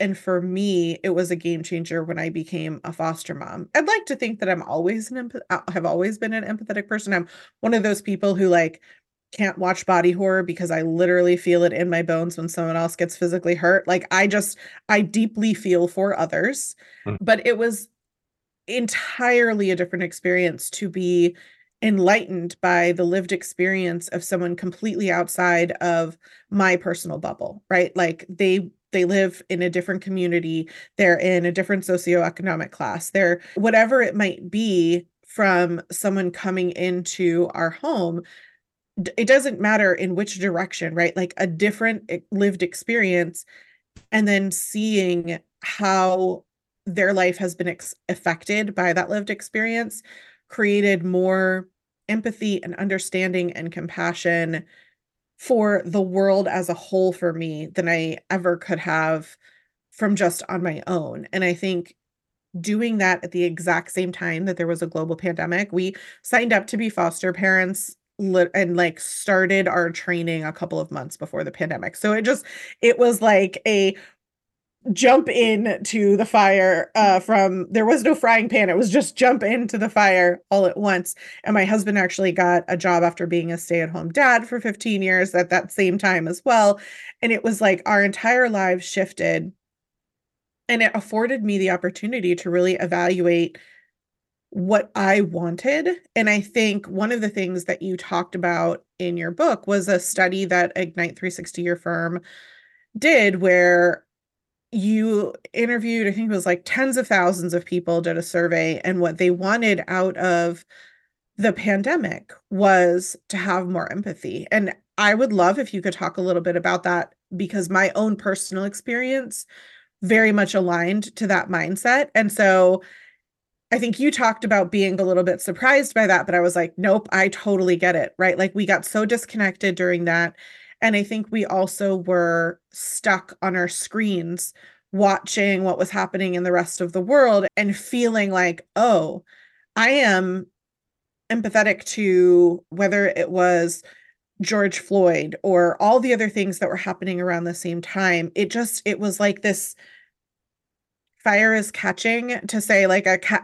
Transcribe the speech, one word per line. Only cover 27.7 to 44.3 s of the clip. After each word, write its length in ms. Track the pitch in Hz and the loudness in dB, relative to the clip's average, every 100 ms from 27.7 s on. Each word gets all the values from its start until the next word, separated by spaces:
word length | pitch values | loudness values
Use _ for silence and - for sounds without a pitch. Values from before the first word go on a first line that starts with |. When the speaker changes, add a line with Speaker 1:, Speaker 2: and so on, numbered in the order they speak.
| 180 180 | 0 0
Speaker 1:
Like, 300 | - 175 165 - | 0 -2 -2 -12
they, 420 | 175 196 185 175 - _ | -2 0 2 -2 -12 _
they 120 | 190 | 0
live 380 | 180 196 190 180 - | 2 2 0 -2 -8
in 100 | 180 | -4
a 80 | 180 | -2
different 320 | 175 175 190 | -2 -4 -8
community. 720 | 190 190 180 170 165 160 160 - - - | -6 -4 -2 -2 -2 -6 -6 -14 -12 0
They're 220 | 190 170 | 2 4
in 260 | 185 180 | 2 2
a 80 | 175 | 0
different 300 | 180 185 202 | -2 -2 -2
socioeconomic 880 | 190 180 175 175 170 165 185 160 160 | 0 -2 2 2 2 -2 -6 -4 -6
class. 400 | - 123 101 - | -8 -8 -6 -4
They're 320 | 196 180 175 - - | 0 2 0 -4 -2
whatever 440 | 214 220 226 262 | 2 4 4 4
it 140 | 233 | 2
might 360 | 208 202 - 180 | 0 -2 -2 -6
be 560 | 208 226 185 165 175 175 _ _ | -4 0 2 2 0 -4 _ _
from 560 | - 202 180 175 170 - | -2 2 2 2 -2 -8
someone 400 | - 202 196 180 | -6 -2 -2 -2
coming 400 | 170 202 185 180 | -4 -4 -2 -2
into 800 | - 180 180 175 - 175 170 175 | -2 -4 -4 -6 -2 0 2 0
our 180 | - 165 | -2 -4
home. 520 | 165 294 269 170 170 - - - _ _ _ _ - | -4 -4 -2 -2 -4 -10 -20 -20 _ _ _ _ -10
D-, 100 | 180 - | -6 -2
it 80 | 233 | 4
doesn't 340 | 269 269 190 | 4 4 -2
matter 320 | 208 214 196 | 0 2 2
in 220 | 180 185 | 2 -2
which 240 | 180 202 196 | -4 -4 -4
direction, 560 | 196 170 185 - 165 | -4 -2 -4 -6 -6
right? 200 | 160 170 | 0 0
Like, 200 | - 180 - | -2 -6 -4
a 100 | 185 | -4
different 640 | 165 208 208 226 214 - | 0 -2 0 -2 -4 -6
e-, 100 | 175 - | -10 -6
lived 320 | 196 202 190 | 0 0 0
experience, 800 | 180 - - 233 196 180 170 170 - - - _ _ - _ | -4 -6 -4 -2 2 0 0 -6 -18 -20 -20 _ _ -20 _
and 160 | 220 | 0
then 240 | 208 | 2